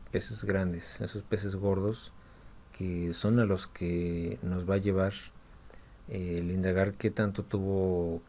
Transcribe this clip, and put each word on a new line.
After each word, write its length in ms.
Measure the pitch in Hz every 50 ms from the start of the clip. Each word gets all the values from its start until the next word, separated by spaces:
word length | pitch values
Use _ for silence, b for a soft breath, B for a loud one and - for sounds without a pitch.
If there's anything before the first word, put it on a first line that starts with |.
| - -
peces 340 | - 95 - - 117 104 -
grandes, 580 | 98 98 95 95 90 87 85 - - - - 110
esos 200 | 95 - 104 98
peces 320 | - - 101 95 101 95
gordos, 600 | 92 98 101 98 95 95 104 110 - - - - B B B B B B B B B - - -
que 360 | - 92 92 90 87 87 85 85
son 260 | - - 104 113 120
a 40 | 117
los 220 | 101 98 95 -
que 720 | - - - 90 87 87 87 87 87 85 85 85 85 - - -
nos 260 | 87 90 90 87 90
va 80 | 98
a 20 | 98
llevar, 340 | 95 101 95 95 95 98 98 - - - - - B B B B B B B B B B B B - -
eh, 300 | - 98 90 90 85 85
el 120 | 87 87
indagar 440 | 90 95 92 95 90 92 98 101 101
qué 160 | - - 110
tanto 340 | - - 110 104 98 - 92
tuvo 760 | - - 101 95 98 98 95 95 95 92 87 87 85 85 85 -